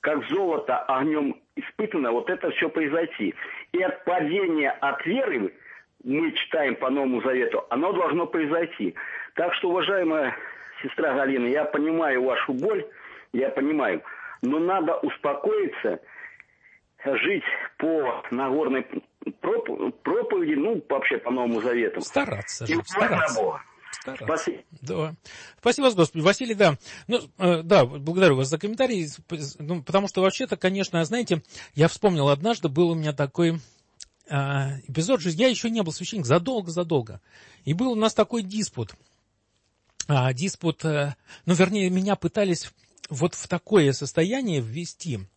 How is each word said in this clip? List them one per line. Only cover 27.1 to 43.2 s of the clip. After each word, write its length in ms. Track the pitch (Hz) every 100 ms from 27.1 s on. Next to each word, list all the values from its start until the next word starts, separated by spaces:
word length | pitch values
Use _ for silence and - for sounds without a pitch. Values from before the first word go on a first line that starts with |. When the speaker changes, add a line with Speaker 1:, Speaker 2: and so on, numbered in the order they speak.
| 233 - -
Speaker 2:
э, 220 | 180 170
да, 220 | 165 196 123
благодарю 500 | 147 139 175 185 131
вас 120 | 135
за 100 | 156
комментарий. 480 | 202 220 262 214 156
Сп-, 260 | 135 -
с-, 240 | 170 139 -
ну, 240 | 151 175
потому 240 | 139 196 196
что 140 | -
вообще-то, 360 | 190 - 262 196
конечно, 460 | 185 196 185 170 160
знаете, 360 | 233 233 170 - - - -
я 120 | 160
вспомнил, 420 | - 208 170 139
однажды 400 | 143 190 233 165
был 200 | 139 175
у 40 | 165
меня 180 | 151
такой, 460 | 143 143 - 170 165 - _ _ _ - _ -
а, 420 | 143 139 139 135 135 -
эпизод 320 | 135 170 254
в 40 |
жизни. 180 | 175 160
Я 40 | 254
ещё 200 | 226 233
не 120 | 226
был 80 | 175
священником 360 | 151 180 220 127
задолго-задолго. 960 | 165 175 247 175 170 170 151 110 92 _ - - - -
И 80 |
был 180 | 165 254
у 40 | 220
нас 180 | 220
такой 300 | 220 214 240
диспут. 500 | 190 214 190 - 110 - _ _ _ _ _ _ _ _ _ _ -
А, 260 | 143 127
диспут, 520 | 127 185 - 170 - 160
э, 300 | 147 143 - _ - -
ну, 80 |
вернее, 360 | 170 185 202 185
меня 260 | 185 196 196
пытались 560 | 170 - 202 165 - _ _ _ -
вот 260 | 143